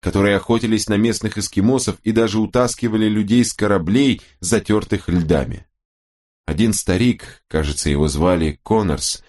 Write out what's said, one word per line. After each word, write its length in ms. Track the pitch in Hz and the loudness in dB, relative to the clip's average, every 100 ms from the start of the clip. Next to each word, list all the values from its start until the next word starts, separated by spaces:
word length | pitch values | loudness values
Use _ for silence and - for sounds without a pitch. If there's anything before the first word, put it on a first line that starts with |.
которые 360 | - 95 101 101 | -2 2 2 2
охотились 520 | - 117 113 110 101 | 0 -2 0 -2 0
на 80 | 104 | 0
местных 420 | 113 107 107 107 | 0 -2 -6 -6
эскимосов 580 | - - 101 131 123 92 | -6 0 2 2 -2 -4
и 100 | - | -2
даже 260 | 110 113 107 | 0 2 0
утаскивали 720 | 107 123 123 - 120 110 107 | 0 0 0 0 -2 0 0
людей 360 | 107 101 120 | 0 2 2
с 80 | 120 | 2
кораблей, 720 | - 104 98 80 110 139 - - _ | 0 0 0 2 2 2 0 -6 _
затёртых 680 | 90 113 - 107 - 101 - | -2 -2 2 -2 0 -6 -2
льдами. 580 | 87 80 82 64 58 - _ _ _ _ _ _ _ - | -2 2 0 0 -10 -16 _ _ _ _ _ _ _ -8
Один 260 | 78 113 | 0 0
старик, 720 | 104 - 92 123 - - - _ | 0 0 0 2 0 -6 -20 _
кажется, 420 | 80 73 73 - | -4 -2 -2 -2
его 160 | 71 76 | 0 0
звали 520 | 69 85 90 80 73 | 2 2 2 0 -4
Коннорс, 600 | - 110 101 71 - - | -2 0 0 -2 -4 -8